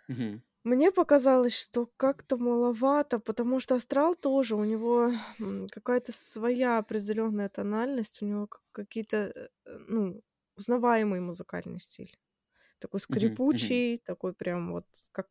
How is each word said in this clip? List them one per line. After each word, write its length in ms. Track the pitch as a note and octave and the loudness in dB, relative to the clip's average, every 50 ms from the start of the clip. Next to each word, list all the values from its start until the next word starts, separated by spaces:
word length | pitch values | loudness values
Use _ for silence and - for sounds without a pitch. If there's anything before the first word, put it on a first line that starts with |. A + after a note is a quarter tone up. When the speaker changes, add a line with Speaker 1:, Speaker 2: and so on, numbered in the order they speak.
| _ - | _ -10
Speaker 1:
Мгм. 340 | C3 A#2 B2 G#2+ G#2 A2+ - _ _ _ - | -6 -4 -4 -6 -6 -8 -14 _ _ _ -2
Speaker 2:
мне 280 | A3+ B3+ B3+ D4+ F#4+ F#4+ | 2 4 6 6 6 6
показалось, 600 | F#4 D#4+ - D4 C#4+ B3 C4+ C4 B3+ B3 A#3+ - | 4 4 6 6 6 6 6 6 6 4 4 0
что 340 | - - - - A#3+ A#3+ - _ - | -2 -6 -4 -4 -4 -4 -4 _ -2
как-то 400 | - C4+ C#4 - - - C4+ A#3+ | 0 0 0 0 -2 -4 -2 0
маловато, 840 | A#3+ A#3+ A#3+ A#3+ A#3+ B3 A#3+ A3 B3 C4+ C#4+ D4 D4 - B3 A3 | 0 0 2 2 2 2 0 2 2 2 4 2 2 0 -2 -4
потому 400 | - - G#3+ - A#3+ A#3+ B3+ C4 | -2 -2 -4 -2 0 0 0 0
что 160 | - - C4 | 0 0 0
Астрал 380 | B3 - - C#4+ C#4 D4 E4 F4+ | 0 0 0 2 2 4 4 2
тоже, 400 | - - C#4 C4+ C4+ C4 A3 A3 | 2 0 2 4 2 2 2 0
у 80 | G#3 G#3 | 0 0
него, 480 | G#3+ A3 A3 A3+ A#3 A#3+ A#3+ A#3+ A#3+ A#3+ A3 G#3+ - - - | 0 0 0 0 2 4 4 4 2 2 -2 -6 -10 -12 -8
м, 280 | G#3+ G3 G3 G3 F#3+ G3 | -8 -6 -6 -6 -8 -10
какая-то 420 | - G#3 - - B3 B3 B3 - A3+ | -12 -10 -4 0 0 0 0 -4 -10
своя 680 | - - - - A3 A3 A#3+ B3 B3 B3+ B3 A#3 A3+ | -10 -10 -10 -8 -4 -2 0 0 2 2 2 2 0
определённая 680 | G#3+ - G#3+ G#3+ G3+ G3+ G#3+ A3 A3 A3+ G#3+ G#3 G3+ G3 | 0 -2 -4 -4 -2 -2 -2 0 0 0 0 -2 -2 -4
тональность, 720 | - - G3+ G3+ G#3 A3 A#3 C4+ C#4+ B3 A3 - - - G#3 | -4 -6 -4 -2 -2 -2 -2 -2 -2 -4 -4 -6 -8 -8 -6
у 40 | |
него 200 | G3+ G#3 G#3 G#3 - | -4 -4 -4 -6 -8
к-, 120 | - - _ _ - | -10 -16 _ _ -14
какие-то, 440 | - G3+ - - A3+ G#3+ - - G#3+ G3+ F#3 - | -14 -12 -10 -8 -8 -6 -2 -2 -2 -2 -2 -6
э, 140 | - - - _ _ _ | -12 -16 -16 _ _ _
э, 120 | - - - - - | -18 -18 -16 -10 -4
ну, 340 | G#3 A3+ G3+ F#3 F#3 G#3 - _ _ _ _ _ _ | -2 -2 -2 -2 -4 -8 -16 _ _ _ _ _ _
узнаваемый 640 | - G3 - A#3+ B3 A#3 A#3+ A#3 A3 G#3+ G#3 F#3+ F3+ | -10 -4 -2 0 2 2 4 4 4 2 0 0 -2
музыкальный 600 | F3+ F3 E3+ F3 F3+ - - F3 E3+ F3+ - F3 | -4 -6 -8 -10 -10 -10 -10 -10 -10 -10 -12 -14
стиль. 360 | - - - - - - _ _ _ _ _ _ _ _ _ _ _ _ _ - | -14 -16 -16 -16 -18 -18 _ _ _ _ _ _ _ _ _ _ _ _ _ -18
Такой 200 | - - - G3 - - | -14 -8 -8 -8 -6 -2
Speaker 1:
Мгм, 280 | B3 G#3+ G#3 A3+ G#3+ B3 B3+ C#4+ | 0 2 2 2 2 2 2 2
мгм. 300 | C#4 A3+ A#3 G#3+ B3+ B3 | 2 2 0 0 0 2
Speaker 2:
скрипучий, 180 | B3 A#3+ A#3 A#3 | 2 0 -2 -4
такой 360 | _ - F3+ - - F#3 F3+ | _ -8 -10 -6 -6 -8 -6
прям 380 | - - F3+ F3 F3 E3+ F3 E3+ | -6 -6 -4 -4 -4 -4 -6 -6
вот 140 | E3+ F3+ _ - - - _ - | -8 -10 _ -16 -20 -20 _ -10
как, 160 | - F#3 _ | -10 -10 _